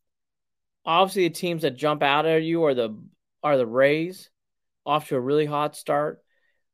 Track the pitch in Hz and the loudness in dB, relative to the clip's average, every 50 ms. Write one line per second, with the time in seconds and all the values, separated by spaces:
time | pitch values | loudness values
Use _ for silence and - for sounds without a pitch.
0 | _ _ _ _ _ _ _ _ _ _ _ _ _ _ _ _ - - 165 175 | _ _ _ _ _ _ _ _ _ _ _ _ _ _ _ _ -4 0 2 4
1 | 196 185 190 202 180 165 165 - - 175 170 160 160 143 127 131 143 151 151 147 | 2 2 2 0 0 0 -2 -2 -4 -4 -2 -2 -2 -2 -2 -2 -2 -2 0 2
2 | 147 139 139 147 151 160 160 160 160 160 165 165 165 147 135 123 117 110 107 107 | 2 2 2 2 2 2 2 2 0 0 0 2 2 2 2 0 -2 -4 -4 -10
3 | - - _ _ _ _ _ _ - 147 147 131 123 110 113 127 135 143 147 156 | -16 -20 _ _ _ _ _ _ -2 0 2 2 0 0 2 4 4 4 4 0
4 | 165 180 185 - - - _ _ _ _ _ _ _ _ _ _ - 143 143 151 | -2 -6 -10 -14 -20 -20 _ _ _ _ _ _ _ _ _ _ -4 -2 -2 -2
5 | 147 - 151 131 123 131 147 151 156 147 147 143 151 151 - - - - 147 143 | -2 -2 -4 -2 -2 0 0 0 0 -2 -2 -4 -4 -4 -6 -8 -4 -2 -2 -2
6 | 151 156 - - _ _ _ _ _ _ _ _ _ _ | -2 -4 -6 -10 _ _ _ _ _ _ _ _ _ _